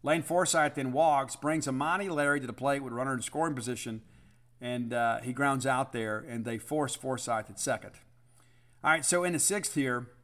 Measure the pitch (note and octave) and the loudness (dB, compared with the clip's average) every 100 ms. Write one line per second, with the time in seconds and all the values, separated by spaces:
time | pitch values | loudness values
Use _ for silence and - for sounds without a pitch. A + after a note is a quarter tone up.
0 | C#3+ E3 - F3 F3+ E3 D3 C#3+ C3 C3 | 2 0 2 2 4 4 4 2 -2 4
1 | D#3+ C#3+ C3 - D3 D#3+ C#3 C3 D3+ F3+ | 6 4 2 -2 0 0 0 0 0 0
2 | G3 D3+ C#3+ C#3+ B2+ - C3 C#3 C3 A#2+ | 0 2 2 2 -2 -2 0 0 -2 -4
3 | C3 C3 - D3 E3 C3+ A#2+ A#2 A#2+ A2 | -2 -2 -4 -2 0 0 -4 -6 -6 -8
4 | - - - _ - _ B2 B2 A#2+ A#2+ | -12 -20 -20 _ -20 _ -6 -4 -2 2
5 | A#2 A2+ A#2+ B2 C#3 C3+ C3 B2+ C3+ A#2+ | 2 0 -4 0 2 2 0 0 0 -2
6 | A2 G#2+ - A#2 A2+ A2+ - D3+ C3+ - | -2 -4 -6 -6 -4 -6 -4 -2 -2 -4
7 | C3 B2+ - A2 G#2+ G2 - A2+ G#2 - | -4 -4 -2 -4 -6 -6 -2 -2 -6 -20
8 | - _ _ _ - _ _ _ C3 D#3+ | -20 _ _ _ -20 _ _ _ 2 2
9 | C#3+ F3 F3+ E3 - G3+ - D3+ C3+ B2 | 4 2 2 2 2 0 -2 0 0 -2
10 | B2 - | -6 -18